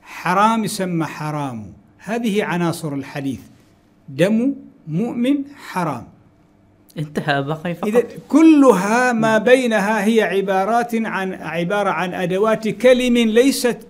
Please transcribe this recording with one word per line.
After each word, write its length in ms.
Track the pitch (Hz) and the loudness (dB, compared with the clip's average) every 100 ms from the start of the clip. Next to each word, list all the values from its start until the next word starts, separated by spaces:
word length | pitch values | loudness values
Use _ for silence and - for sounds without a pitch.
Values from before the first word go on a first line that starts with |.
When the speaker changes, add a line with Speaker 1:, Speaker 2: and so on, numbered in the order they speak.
Speaker 1:
حرام 640 | - - 165 185 214 226 | -20 -8 -2 2 2 2
يسمى 420 | 196 - 185 165 147 | -2 -4 -4 -4 -4
حرام. 680 | - 151 151 139 117 98 - _ _ | -6 -8 -6 -8 -10 -14 -20 _ _
هذه 460 | - 233 233 202 | -8 -4 -2 -2
عناصر 500 | 156 175 170 165 156 | -2 -2 -2 -4 -6
الحديث. 460 | 139 131 147 135 113 - _ _ _ _ _ - | -8 -8 -8 -6 -8 -12 _ _ _ _ _ -10
دم 460 | 135 190 220 262 269 - _ 160 | 0 2 2 0 -4 -12 _ -8
مؤمن 560 | 160 240 240 247 285 277 - | -4 -4 -2 0 -2 -4 -14
حرام. 520 | - 185 165 120 - _ _ _ _ _ _ _ _ - | -10 -6 -4 -6 -12 _ _ _ _ _ _ _ _ -12
Speaker 2:
انتهى، 460 | 151 151 151 139 | -8 -6 -2 -2
بقي 320 | 139 156 180 170 | -2 -6 -8 -6
فقط. 120 | 208 | 0
Speaker 1:
إذا 160 | 240 233 - - | 0 0 -8 0
كلها 880 | 285 320 294 269 185 196 233 254 | 6 8 8 6 6 2 2 2
ما 240 | 226 220 220 | 2 2 2
Speaker 2:
نعم. 60 | |
Speaker 1:
بينها 600 | 220 254 247 214 196 220 196 | 4 4 4 0 0 0 2
هي 160 | 226 | 2
عبارات 720 | 190 196 196 190 196 233 233 226 | 2 0 0 0 0 0 0 -4
عن، 380 | 220 180 190 | -4 -4 -6
عبارة 560 | - 170 165 175 202 196 | -8 -8 -6 -2 -2 -2
عن 240 | 156 180 | -2 -4
أدوات 540 | 180 180 190 220 220 220 | -4 -4 0 0 0 -2
كلم 500 | - 247 247 247 240 | 2 4 4 4 2
ليست 600 | 226 220 269 269 247 214 | 2 4 4 2 -2 -4